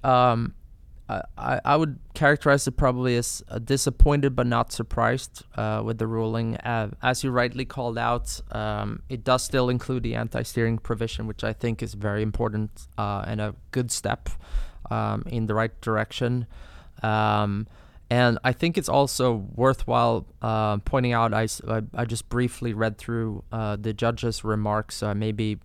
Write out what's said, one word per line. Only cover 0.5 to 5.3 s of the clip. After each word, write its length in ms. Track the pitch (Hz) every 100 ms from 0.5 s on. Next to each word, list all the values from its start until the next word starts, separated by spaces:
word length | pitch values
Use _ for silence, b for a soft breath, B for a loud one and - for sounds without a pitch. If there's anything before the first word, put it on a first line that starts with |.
| - - - - - -
I, 140 | 101 - -
I, 240 | 113 131
I 120 | - 151
would 240 | 156 131 - -
characterize 520 | 147 147 147 139 -
it 40 |
probably 440 | - 135 123 127 120
as, 280 | 120 - -
uh, 120 | 120
disappointed 760 | 117 135 - - 147 143 139 127
but 120 | 120
not 240 | 117 117
surprised, 720 | - 113 - 113 131 -